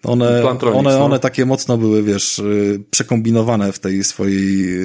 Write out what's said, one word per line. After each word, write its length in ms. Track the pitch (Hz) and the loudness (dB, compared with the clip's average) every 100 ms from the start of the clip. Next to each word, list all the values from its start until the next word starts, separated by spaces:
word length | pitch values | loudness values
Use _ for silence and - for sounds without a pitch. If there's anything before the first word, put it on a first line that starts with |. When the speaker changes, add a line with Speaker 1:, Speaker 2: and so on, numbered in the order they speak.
Speaker 1:
One, 380 | 120 120 120 120 | 0 0 2 2
Speaker 2:
Plantronics, 360 | 123 123 127 113 | 0 0 0 2
Speaker 1:
one, 180 | 139 135 | 2 2
Speaker 2:
no. 60 | |
Speaker 1:
one 140 | 143 135 | 2 2
takie 280 | 135 - 127 | -2 0 0
mocno 320 | 131 - 120 | 0 0 0
były, 240 | 110 107 | 2 2
wiesz, 360 | 104 101 - - | 2 -2 -2 -4
y, 460 | 104 104 101 101 104 | -2 0 0 -2 -4
przekombinowane 840 | - - 120 113 117 113 113 101 | -6 -2 0 2 2 2 0 -2
w 60 | - | -4
tej 260 | 95 98 | -4 -2
swojej, 600 | 98 - 98 98 98 95 92 90 | -4 -4 -2 0 0 0 -2 -2